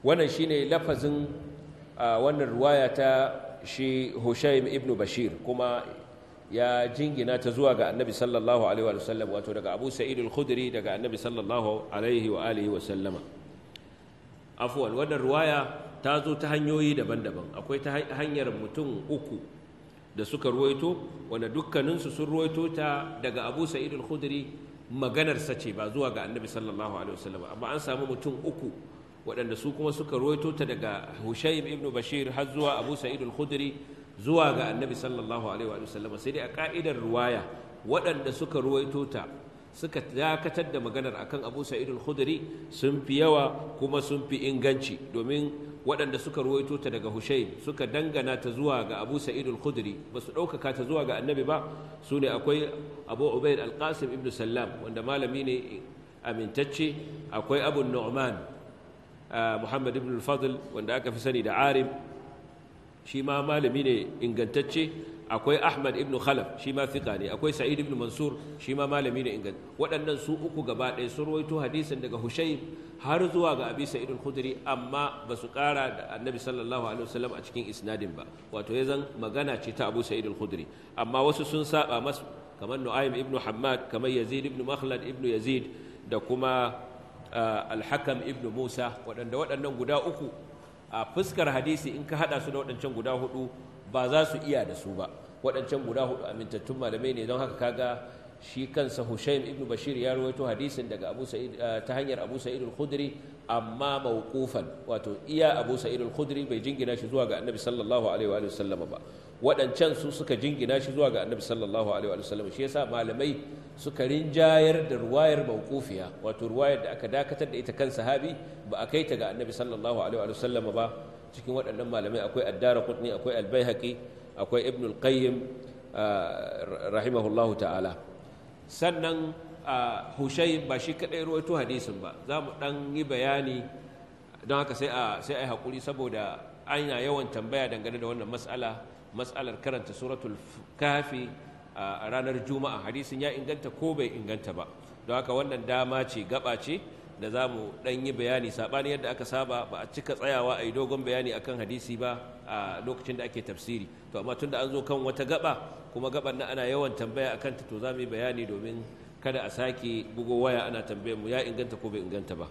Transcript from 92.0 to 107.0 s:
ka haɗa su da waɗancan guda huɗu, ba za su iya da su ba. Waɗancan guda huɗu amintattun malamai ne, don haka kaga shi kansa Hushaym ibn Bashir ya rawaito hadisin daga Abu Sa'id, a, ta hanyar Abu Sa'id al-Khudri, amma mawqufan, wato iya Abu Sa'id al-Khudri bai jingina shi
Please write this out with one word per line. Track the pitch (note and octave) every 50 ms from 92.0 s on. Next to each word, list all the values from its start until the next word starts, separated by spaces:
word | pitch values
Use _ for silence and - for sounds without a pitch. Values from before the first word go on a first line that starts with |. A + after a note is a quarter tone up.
| D3
ka | - D#3+
haɗa | D3 E3 D3+ D3 C3+
su | - C#3
da | C3+ C#3
waɗancan | C3+ B2+ B2 A2+ - C3+ B2
guda | A2+ A2 C3 B2+ B2+
huɗu, | C3 B2+ - C3 C3 B2 - - - - - - - G2
ba | G#2 C3 B2+ B2+
za | C#3+ D#3 D#3
su | D#3 D#3 - -
iya | C#3+ C#3 B2+ G#2
da | F2+ -
su | - - G2 F#2+
ba. | F#2 F#2 - - - - - - -
Waɗancan | - C3 B2+ C3+ B2+ - D3 C3+ C3
guda | A#2 A#2 C3+ C3
huɗu | B2 B2+ - - F#2
amintattun | G#2 A2 A2+ A2 A#2 G#2 - - C3 C3
malamai | B2+ A2+ A2 A2+ B2 C3 B2+
ne, | A#2 A2
don | A2+ B2 C3
haka | C3+ B2 - -
kaga | B2 A#2+ A#2 B2+ B2+ B2 A#2+ A2 - - - - - - - - -
shi | - - B2+ C3 -
kansa | - D#3 C#3 B2+ - -
Hushaym | A#2+ A2+ A2+ G#2+ - D3 C#3+ C#3 C3 -
ibn | C3+ C3+ C3+
Bashir | A#2 A#2 A2+ - C#3+ C#3
ya | B2 A#2+ C3 B2+
rawaito | C3 C3 C3 B2+ C3 C3+
hadisin | B2 A2 G#2+ C#3 C#3+ C#3 C3 A#2+
daga | A2 G#2+ F#2+ F#2 F2+
Abu | G2 A#2+ C3
Sa'id, | A#2+ A#2+ G#2+ B2+ B2 B2 -
a, | A#2+ A#2 A2+ A2
ta | A2 - B2+
hanyar | C3 C#3+ C#3 B2+ G#2+
Abu | F2 G#2+ B2+ C3
Sa'id | - B2 B2+ C3
al-Khudri, | B2+ A#2 A#2+ - D3+ C#3 C#3+ C#3 C#3+ C#3 - - - - - - - -
amma | A2+ A#2 A2 A2 A2+ B2 C#3 C#3+ C#3 C#3 C3+
mawqufan, | A#2+ A2+ A2 A2 - - C3+ C3 A#2+ - A#2 E2+ D2 - - -
wato | - A#2 G#2+ - G#2+ G2+ - -
iya | - D3+ D#3 D#3+ D3+ - -
Abu | A#2 A#2 C3 B2
Sa'id | - A#2 B2 A#2+
al-Khudri | A#2 A2+ - D3 D3+ C3+ C#3+ C#3 C#3
bai | B2+ A#2+ A2
jingina | G#2+ C3+ C#3 C3 B2+ B2 A#2+
shi | A2